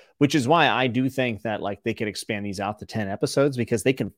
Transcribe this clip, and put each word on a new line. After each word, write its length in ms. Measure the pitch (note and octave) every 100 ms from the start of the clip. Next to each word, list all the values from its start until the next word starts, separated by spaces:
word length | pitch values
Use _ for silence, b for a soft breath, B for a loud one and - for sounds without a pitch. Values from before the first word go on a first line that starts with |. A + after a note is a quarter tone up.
| b b
which 160 | C#3+
is 120 | D#3 A#2+
why 200 | E3 C#3+
I 180 | A2 C3
do 220 | A#2+ C3
think 320 | C3 B2+ G#2
that, 200 | A2+ G#2
like, 200 | F#2+ G#2
they 120 | A#2
could 140 | A2 G#2+
expand 360 | F#2+ - G#2+ G2+
these 140 | F#2+
out 180 | G2 G#2
to 80 | G2+
ten 220 | A2 G2
episodes, 480 | G2+ C#3+ - C#3+ B2+
because 260 | A2+ A2+
they 120 | B2+
can 160 | C3 G2+